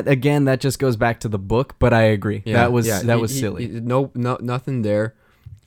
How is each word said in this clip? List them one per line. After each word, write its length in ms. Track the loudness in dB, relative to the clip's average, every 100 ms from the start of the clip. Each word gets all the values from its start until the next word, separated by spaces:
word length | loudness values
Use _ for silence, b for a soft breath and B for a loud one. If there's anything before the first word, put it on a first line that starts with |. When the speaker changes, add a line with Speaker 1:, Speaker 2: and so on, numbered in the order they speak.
Speaker 1:
that, 60 | 2
again, 380 | 0 2 2 2
that 140 | 0
just 200 | -2 0
goes 160 | -2 0
back 220 | 0 -2
to 80 | -4
the 80 | -6
book, 360 | -2 -2 -2 0
but 160 | 2
I 80 | 6 4
agree. 360 | 2 -2 -4 0
Speaker 2:
Yeah, 100 | 2
Speaker 1:
That 140 | 2
was, 160 | 2 0
Speaker 2:
yeah, 120 | 0
Speaker 1:
that 120 | 0 0
Speaker 2:
he, 40 |
Speaker 1:
was 100 | 0
Speaker 2:
he, 80 | -4
Speaker 1:
silly. 260 | -4 -4 -8
Speaker 2:
he, 120 | -6
no, 300 | -2 0 0 -4
no, 220 | -4 -4
nothing 400 | -4 -6 -4 -2
there. 320 | 0 0 -2 b b b b -10